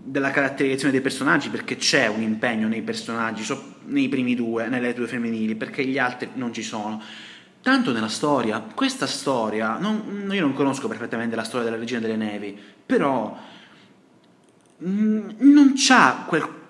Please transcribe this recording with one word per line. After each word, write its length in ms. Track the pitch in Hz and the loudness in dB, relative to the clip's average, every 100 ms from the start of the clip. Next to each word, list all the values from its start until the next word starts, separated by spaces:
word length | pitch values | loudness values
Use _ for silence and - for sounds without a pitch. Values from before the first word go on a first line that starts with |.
della 280 | - 139 139 | -4 -2 0
caratterizzazione 600 | 143 139 135 139 135 139 | 0 0 0 0 2 2
dei 100 | 131 | 2
personaggi, 480 | 135 131 135 165 - | 0 -2 2 2 0
perché 280 | 110 - 127 | -6 -6 -4
c'è 300 | - 147 117 | 2 4 2
un 140 | 107 | 0
impegno 460 | 113 110 123 110 110 | -2 0 0 0 0
nei 140 | 113 | -2
personaggi, 600 | 110 110 - 117 113 110 | -4 -6 -6 -4 -4 -4
so-, 320 | - 139 - - - | -6 -6 -8 -20 -4
nei 240 | 143 131 | 0 0
primi 260 | 127 123 123 | 0 0 0
due, 320 | 117 113 113 | 0 -2 -2
nelle 260 | 127 123 | -2 -2
due 140 | 120 117 | -2 -4
femminili, 480 | 127 117 113 110 110 | -4 -4 -2 -2 -2
perché 300 | 131 - 131 | -6 -4 -2
gli 120 | 135 | 0
altri 320 | 127 123 - | -2 -2 -8
non 200 | - 120 | -6 -6
ci 80 | 117 | -6
sono. 400 | 110 113 104 110 - - - - - _ | -6 -6 -6 -8 -12 -18 -18 -20 -20 _
Tanto 320 | - 262 233 | 0 2 2
nella 160 | 113 110 | 0 -2
storia, 500 | - 151 139 110 107 | -2 0 2 0 -2
questa 480 | 110 - 269 - 131 | -6 -4 -2 -2 -4
storia, 720 | - - 131 110 107 110 110 | -4 -2 0 0 -2 -2 -2
non, 500 | 196 214 214 202 196 | -2 -4 -4 -8 -4
io 120 | 196 | 0
non 120 | 147 | 0
conosco 360 | 135 139 127 110 | 2 0 0 -6
perfettamente 480 | 110 113 117 117 113 | -8 -6 -4 -4 -4
la 80 | 110 | -4
storia 180 | 127 | -2
della 140 | 117 113 | -2 -4
Regina 240 | 117 123 | -4 -4
delle 160 | 113 110 | -2 -2
Nevi, 400 | 107 104 101 98 - - _ | -4 -6 -10 -12 -20 -20 _
però, 540 | 254 147 131 107 165 - - - - - - _ _ _ _ _ _ _ _ | 2 2 0 -4 -10 -18 -20 -20 -20 -20 -20 _ _ _ _ _ _ _ _
mm, 460 | 190 202 214 214 196 - | -4 0 2 0 -2 4
non 340 | 269 294 269 - | 8 10 8 6
c'ha 480 | - 254 143 123 - | 6 8 8 4 0
quel 180 | 160 - - | 0 0 -10